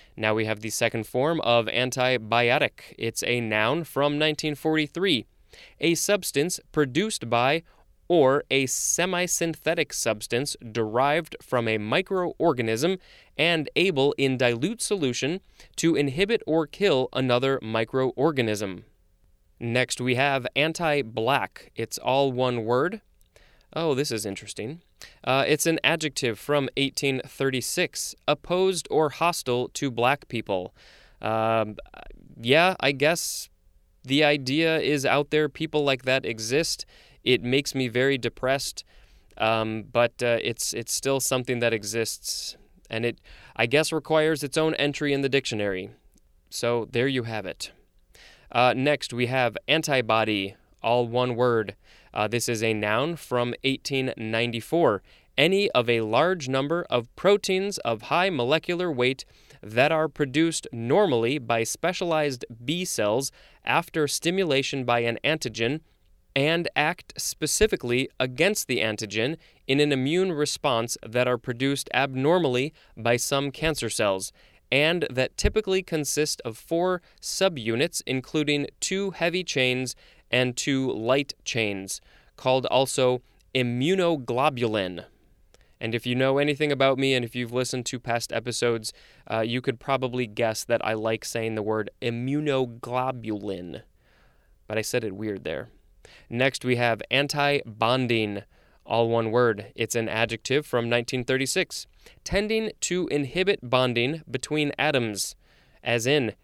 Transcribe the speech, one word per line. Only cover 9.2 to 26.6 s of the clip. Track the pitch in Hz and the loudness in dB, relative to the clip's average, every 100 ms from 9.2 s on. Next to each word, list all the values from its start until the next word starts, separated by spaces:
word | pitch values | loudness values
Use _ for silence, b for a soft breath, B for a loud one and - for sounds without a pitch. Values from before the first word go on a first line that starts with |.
| 180 - 165 156 151 165 147 | -2 0 -2 -2 -2 0 -2
substance | - 117 107 - 120 143 - 117 | -2 -2 -2 -2 -2 -2 -8 -8
derived | 113 110 117 143 156 156 - | -4 -2 2 2 0 -4 -14
from | - 127 113 | -4 -2 0
a | 110 | -2
microorganism | 107 147 190 190 175 - 170 123 113 113 165 185 B B B - | 0 -2 0 -2 -2 0 0 2 0 0 0 -2 B B B 0
and | 160 165 143 - | 2 2 0 0
able | 185 147 143 - | 2 4 2 2
in | 135 127 | 0 2
dilute | 127 117 165 226 | 2 2 -2 -4
solution | - 202 135 120 131 185 b b b | -2 0 0 0 -2 -4 b b b
to | - 165 151 | 0 2 4
inhibit | 143 131 196 233 - | 2 0 0 0 2
or | 160 151 | 0 0
kill | - 196 135 131 | 0 2 4 2
another | - 131 123 135 135 | 0 4 4 4 0
microorganism. | 110 113 117 131 131 - 151 139 113 104 101 92 - _ _ _ _ _ _ - | 0 -2 0 0 0 2 0 2 0 0 -4 -8 -14 _ _ _ _ _ _ -10
Next | 117 120 127 - | -2 0 0 -2
we | 127 120 | -2 2
have | 139 135 117 | 2 0 -2
anti-black. | 135 156 160 165 147 113 117 113 135 95 - - - | 0 0 0 0 0 -2 -2 0 0 0 -10 -20 -10
It's | 113 - | -8 -4
all | 117 135 139 | 0 2 2
one | 123 127 120 110 | 0 -2 -2 0
word. | 123 165 214 _ _ _ b b b b | 0 0 -4 _ _ _ b b b b
Oh, | - 165 | -4 0
this | 131 147 | 0 0
is | 113 101 | -2 -4
interesting. | 98 104 - 107 170 _ _ B B | -8 -12 -10 -10 -10 _ _ B B
Uh, | - 131 - | -2 0 2
it's | 151 165 | 2 2
an | 165 | 2
adjective | - 165 156 - 123 107 | 2 0 -2 -2 -2 -2
from | - 147 | 0 0